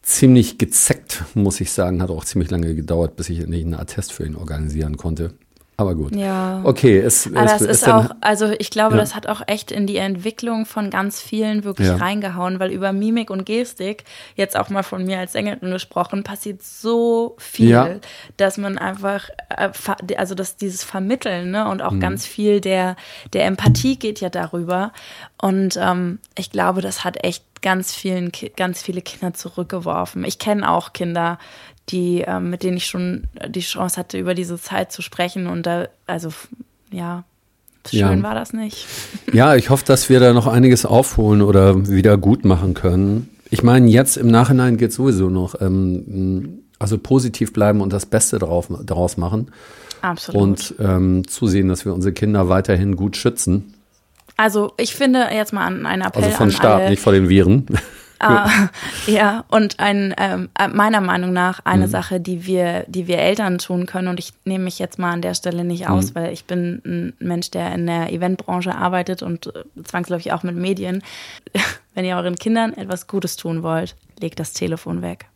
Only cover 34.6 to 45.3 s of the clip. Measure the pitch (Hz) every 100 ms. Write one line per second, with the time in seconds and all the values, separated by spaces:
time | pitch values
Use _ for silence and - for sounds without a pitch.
34.6 | - 190 185 - - - 180 190 175 165
35.6 | 170 170 180 _ - 175 165 - - 240
36.6 | - _ _ 190 170 175 180 _ _ _
37.6 | _ _ - 110 98 95 101 220 226 220
38.6 | 220 - - - - - - 113 135 135
39.6 | 113 135 - 131 - 127 123 120 113 120
40.6 | 127 123 - 117 135 - 107 104 101 98
41.6 | 95 95 98 95 104 101 101 120 98 90
42.6 | 95 87 92 90 98 107 120 _ _ -
43.6 | 120 127 120 113 135 - 120 113 123 131
44.6 | 127 113 117 - 135 98 92